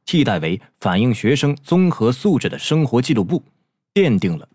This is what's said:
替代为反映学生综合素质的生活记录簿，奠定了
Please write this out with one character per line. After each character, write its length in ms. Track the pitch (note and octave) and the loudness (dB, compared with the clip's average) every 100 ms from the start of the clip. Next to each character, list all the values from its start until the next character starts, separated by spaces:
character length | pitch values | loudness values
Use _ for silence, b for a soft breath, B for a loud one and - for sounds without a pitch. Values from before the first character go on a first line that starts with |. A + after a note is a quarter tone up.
替 200 | - D#3+ | -4 0
代 160 | A#2 F2+ | 0 0
为 200 | D#2+ F#2 b _ | -2 -6 b _
反 200 | F#2+ F2+ | -2 0
映 140 | B2 | 0
学 220 | A2+ G#2+ C#3 | 0 0 0
生 180 | C#3+ C#3+ | 0 -4
综 260 | - F3 F3+ | 0 2 2
合 220 | - A2+ | 2 0
素 260 | B2+ G#3 C#3+ | 0 0 0
质 120 | F#2 | -2
的 100 | - | -6
生 260 | - D#3+ | -2 0
活 160 | C#3+ A#2+ | 2 0
记 140 | B2+ | 0
录 80 | A2+ | 0
簿， 180 | F#2 E3+ - _ _ _ _ | 0 -4 -6 _ _ _ _
奠 240 | G3 F3+ G2 | 0 2 2
定 180 | F#2 D#2+ | 0 -4
了 120 | - | -10